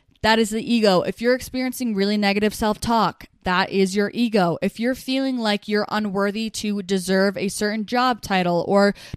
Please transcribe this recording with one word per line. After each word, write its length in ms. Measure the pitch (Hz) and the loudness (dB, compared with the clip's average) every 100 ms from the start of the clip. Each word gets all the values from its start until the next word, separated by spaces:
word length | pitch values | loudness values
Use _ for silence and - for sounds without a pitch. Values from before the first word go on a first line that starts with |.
| _ _ | _ _
that 140 | 214 220 | 2 2
is 120 | 214 | 2
the 240 | 220 - | -2 0
ego. 300 | 233 208 180 | 2 4 4
If 180 | - - | 2 -2
you're 140 | 233 254 | 0 0
experiencing 600 | - 254 254 254 247 196 | -2 -6 -6 -4 -4 -2
really 220 | 196 214 | 0 0
negative 360 | 202 202 214 | 0 2 0
self-talk, 760 | - 214 208 - 226 185 - - _ | 0 -2 -2 0 2 2 -2 -16 _
that 260 | - 180 190 | -2 0 0
is 260 | 196 190 196 | 2 2 2
your 160 | 202 | -2
ego. 440 | - 240 214 175 156 | 0 0 2 2 0
If 160 | 196 - | -4 -2
you're 160 | 233 | -4
feeling 440 | 254 - 262 269 254 | -4 -4 -2 -2 -2
like 320 | 220 208 - | -2 -2 -2
you're 180 | 208 - | -2 0
unworthy 640 | 214 214 190 202 202 220 | -2 -2 0 -2 -2 -6
to 320 | - 208 202 | -6 -4 -4
deserve 540 | 185 196 180 190 196 190 | -2 -2 0 2 2 0
a 100 | 196 | -4
certain 380 | - 208 220 196 | -2 -4 -2 -2
job 360 | 247 254 233 | 0 0 0
title 440 | - 190 175 175 - | -2 0 2 0 2
or 260 | 202 202 196 - | 4 4 2 -8